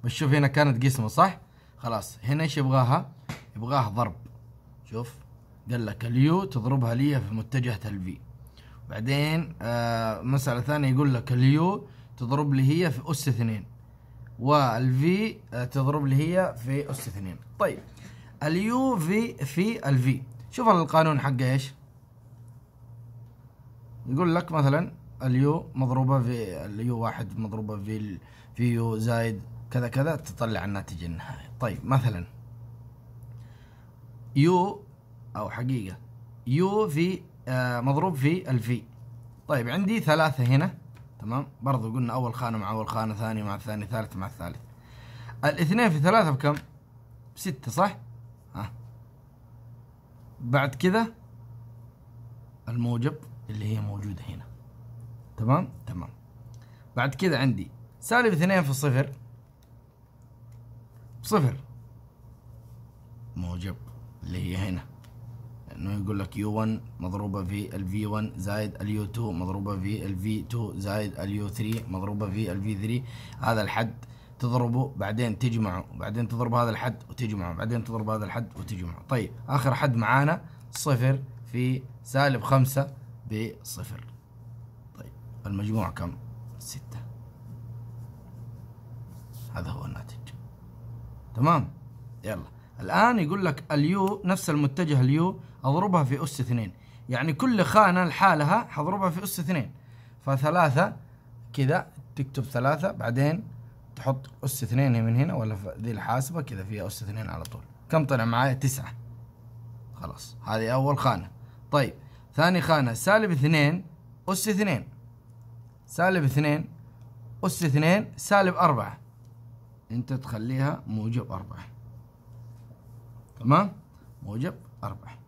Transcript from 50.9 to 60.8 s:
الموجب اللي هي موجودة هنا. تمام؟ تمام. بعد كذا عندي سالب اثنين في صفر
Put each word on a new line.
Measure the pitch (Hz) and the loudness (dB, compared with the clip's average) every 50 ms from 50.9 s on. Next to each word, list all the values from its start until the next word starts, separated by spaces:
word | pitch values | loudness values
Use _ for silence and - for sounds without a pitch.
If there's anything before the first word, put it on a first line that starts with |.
| 185 226 226 226 - - - - - - - - - - - - - - - - - - - - - - - - - - - - - - - - | 4 2 0 0 -4 -16 -20 -20 -20 -20 -20 -18 -18 -18 -18 -18 -20 -20 -20 -20 -20 -20 -20 -20 -20 -20 -20 -18 -18 -20 -20 -20 -20 -18 -12 -6
الموجب | 113 120 120 120 120 117 117 143 151 - - - - - - - | -4 -2 0 0 0 0 -2 -2 -4 -4 -14 -16 -18 -18 -12 -10
اللي | 107 107 104 107 110 | -8 -6 -4 -4 -4
هي | 110 | -2
موجودة | 104 104 101 98 101 104 95 85 - - | -4 -4 -6 -6 -8 -8 -8 -10 -10 -12
هنا. | 90 - - - - - - - - - - - - - - - - - - - - | -12 -12 -12 -16 -18 -20 -20 -20 -20 -20 -18 -18 -16 -16 -16 -16 -18 -18 -20 -18 -6
تمام؟ | - 110 110 131 165 185 - - - - | -2 2 4 4 2 2 -2 -8 -14 -12
تمام. | - 87 87 82 - - - - - - - - - - - - - - - - - - | -10 -8 -8 -10 -10 -14 -18 -20 -20 -20 -20 -20 -20 -18 -20 -20 -20 -20 -20 -20 -10 -2
بعد | 120 123 139 131 | 0 0 0 0
كذا | - 190 185 156 117 | 2 2 2 2 4
عندي | 131 135 113 95 92 - - - - - - - | 2 2 2 0 -4 -10 -12 -20 -20 -20 -20 -14
سالب | - - 226 240 247 226 190 | -4 2 4 6 6 6 4
اثنين | 147 165 185 196 185 170 | 4 4 4 4 4 4
في | 139 135 | 2 0
صفر | 131 151 143 123 131 139 - - - - - - - - - - - - - - - - - - _ - _ - - - - - - - - - - - - - - | 0 2 2 4 4 2 0 -4 -14 -16 -20 -20 -20 -20 -20 -20 -20 -20 -20 -20 -20 -20 -20 -20 _ -20 _ -20 -20 -20 -20 -20 -20 -20 -20 -20 -20 -20 -20 -20 -20